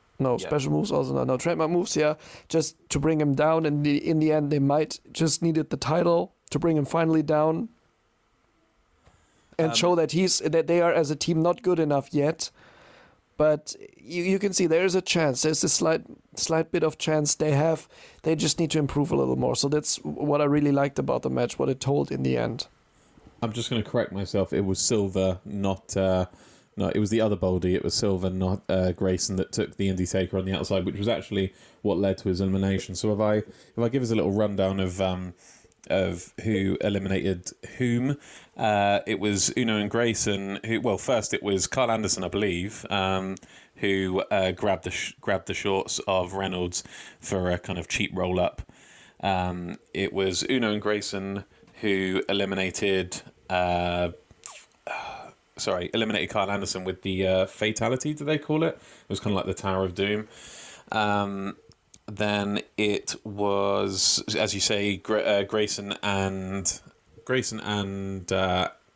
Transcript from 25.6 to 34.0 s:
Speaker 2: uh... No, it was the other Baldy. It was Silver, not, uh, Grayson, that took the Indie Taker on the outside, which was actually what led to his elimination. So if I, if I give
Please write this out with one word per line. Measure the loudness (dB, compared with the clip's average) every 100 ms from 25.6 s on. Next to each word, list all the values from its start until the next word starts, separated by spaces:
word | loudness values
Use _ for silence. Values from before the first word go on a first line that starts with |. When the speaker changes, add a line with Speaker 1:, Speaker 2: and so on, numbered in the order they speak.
| -2 -2 -4 0
Speaker 2:
uh... | 2 2 0 -6 -20 -20 _ -4
No, | -2
it | 0
was | 2
the | 2
other | 2 2
Baldy. | 2 2 2 2
It |
was | 0
Silver, | 0 0 0 0
not, | 0 0 0 0
uh, | 2 2
Grayson, | 0 0 0 0 -2
that | -2
took | -2 -4 -2
the | -2
Indie | 0 0
Taker | 0 0 -2
on | -2
the |
outside, | -2 0 0 0
which | -2
was | -2
actually | -2 -2 -2 -2 -4 -20 -6
what | -2 2
led | 2 0
to | -2
his | 0
elimination. | 0 2 2 0 -2 -4
So | -2
if | 2
I, | 2 2
if | -2 -10 -12 -2
I | 0
give | 0